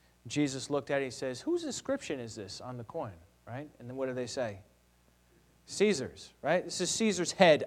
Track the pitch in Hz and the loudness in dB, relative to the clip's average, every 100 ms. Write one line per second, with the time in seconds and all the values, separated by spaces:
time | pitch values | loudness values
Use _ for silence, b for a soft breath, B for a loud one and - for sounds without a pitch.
0 | _ _ 120 143 147 131 117 143 135 139 | _ _ -4 0 0 -2 -2 -2 0 -2
1 | 131 - 131 123 302 339 311 - - 269 | -2 -4 -6 -4 -2 -2 -2 -6 -4 -4
2 | - 139 113 110 98 - 120 123 110 165 | -4 -6 -6 -10 -10 -10 -10 -10 -10 -8
3 | 120 87 85 _ - 123 151 - 120 131 | -8 -10 -20 _ -12 -10 -12 -14 -10 -4
4 | 131 127 120 139 113 98 - _ _ _ | -2 -2 -4 -4 -4 -6 -16 _ _ _
5 | _ _ _ _ _ _ - - 208 156 | _ _ _ _ _ _ -10 2 4 4
6 | 107 - - _ 135 175 170 - 175 - | -2 -10 -20 _ 0 0 0 -2 -2 2
7 | 220 180 170 - 180 147 | 2 2 0 8 8 8